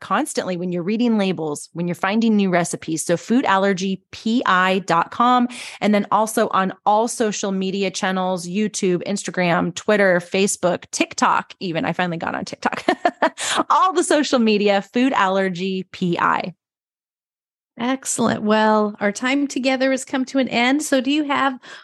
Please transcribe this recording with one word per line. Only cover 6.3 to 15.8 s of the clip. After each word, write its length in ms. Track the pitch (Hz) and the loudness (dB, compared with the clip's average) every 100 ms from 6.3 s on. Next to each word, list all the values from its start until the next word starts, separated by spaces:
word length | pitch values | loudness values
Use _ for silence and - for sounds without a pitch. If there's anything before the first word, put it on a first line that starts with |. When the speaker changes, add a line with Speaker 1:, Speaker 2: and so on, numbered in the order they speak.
| - 214 | 0 0
Speaker 1:
on 240 | - 190 - 202 | 0 -2 -2 2
all 220 | 208 233 | 2 2
social 460 | - 214 - 202 | 0 -2 -2 -4
media 360 | 190 190 196 190 | -2 -2 -2 -2
channels, 560 | 190 190 190 185 185 175 | -2 -2 0 -2 -2 -4
YouTube, 560 | 190 214 - 190 175 - | -4 -4 -2 0 0 -2
Instagram, 640 | 202 - 180 175 180 175 - | -6 -4 -2 2 2 0 -2
Twitter, 440 | - 208 196 175 | 0 2 4 2
Facebook, 720 | - 190 202 - 175 180 - | 0 0 0 0 -2 -2 -4
TikTok 600 | - 339 - 214 - - - | -4 -4 0 0 2 -2 -8
even. 240 | 185 160 175 | -6 -4 -2
I 80 | |
finally 240 | 170 180 165 | -2 -4 -4
got 180 | - - | -6 -6
on 80 | |
TikTok. 400 | 190 - - - - - 349 - 320 | -8 -6 -4 -2 -2 0 -2 0 -2
<laughs> 400 | - - - - | -2 -4 -4 0
All 240 | 294 370 | 2 4
the 100 | 339 | 2
social 360 | - 302 - 262 | 2 2 2 2
media, 420 | 220 208 202 196 | 4 4 4 2
Food 320 | 196 240 262 | 0 0 2
Allergy 720 | - 190 196 190 175 190 185 | 2 2 2 0 -2 -4 -4